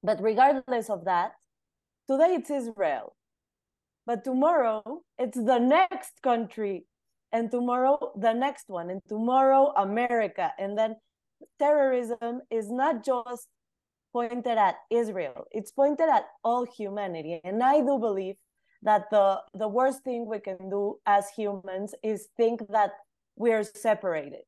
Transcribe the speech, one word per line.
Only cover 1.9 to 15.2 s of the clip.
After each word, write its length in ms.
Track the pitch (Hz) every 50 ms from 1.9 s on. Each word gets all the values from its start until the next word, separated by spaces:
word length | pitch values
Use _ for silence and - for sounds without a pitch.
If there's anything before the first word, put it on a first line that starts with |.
| _ _ _ _
today 260 | 269 269 311 349 370
it's 160 | 330 240 -
Israel. 640 | 294 277 247 233 220 202 190 160 143 120 107 - _ _ _ _ _ _ _ _ _ _ _ _ _ _ _ _ _ _ _
But 200 | - 240 220 -
tomorrow, 580 | 269 254 254 277 311 349 320 262 226 220 214 214 226 269 339 _ _ _ _
it's 200 | 247 240 - 254
the 200 | 226 214 262 247
next 600 | 240 254 285 330 381 359 370 381 - - _ _ -
country. 640 | 262 240 233 233 196 - - 214 202 196 175 - _ _ _ _ _ _ _ _ _
And 200 | - 226 233 220
tomorrow, 600 | 240 247 240 247 240 247 254 262 277 294 262 - -
the 160 | 202 190 226 226
next 320 | 233 254 285 277 - - _
one. 220 | 202 175 170 175
And 100 | 185 196 - _
tomorrow, 640 | 214 214 226 240 254 262 269 269 269 269 269 285 285
America. 760 | - 202 196 202 226 240 247 240 233 220 190 - - 180 160 - -
And 180 | 196 196 202
then 200 | 208 220 220 220 220 _ _ _ _ _ _ _ _ - _ _ _
terrorism 840 | 285 285 294 302 277 269 262 247 240 220 233 233 - 233 233 254 269 _
is 200 | 226 226 220 202
not 340 | 226 247 269 302 320 233 214
just 420 | 277 262 247 226 240 247 233 - _ _ _ _ _ _ _ _ _ _ _ _ _ _
pointed 460 | 247 240 226 240 247 226 254 233 220
at 160 | 208 190 165 - - _
Israel. 560 | 220 233 233 214 208 190